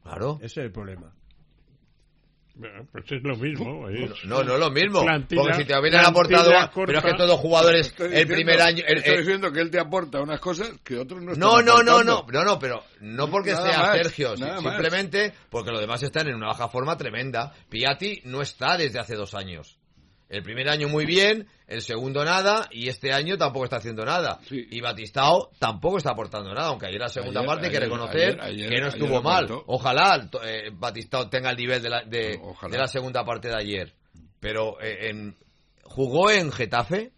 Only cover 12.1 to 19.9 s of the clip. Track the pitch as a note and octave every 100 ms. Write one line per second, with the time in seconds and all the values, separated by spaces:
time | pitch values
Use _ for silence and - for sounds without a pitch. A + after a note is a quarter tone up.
12.1 | A3 C#3 C3 F#3+ F3+ C3 A2+ - _ G#2+
13.1 | A#2+ D3 G3 F#3+ E3+ F3+ D#3+ F#3 G3 E3+
14.1 | - B2+ A#2+ C3+ F#3+ D#3+ G#3 D#3+ F3+ G3
15.1 | G3 G#3 G#3 _ A#2 G#2 A2+ G#2+ A#2 C3+
16.1 | D#3 D3+ A#2 G#2+ A2 A#2 B2+ C3+ D#3+ C3+
17.1 | A2 C3 A#2 C3+ - _ A2 C3 C#3 G3+
18.1 | G3 B2 C3 C#3 - C3 F3 D3 A2+ A2+
19.1 | A2 G2 G2+ F#2+ E2 - _ _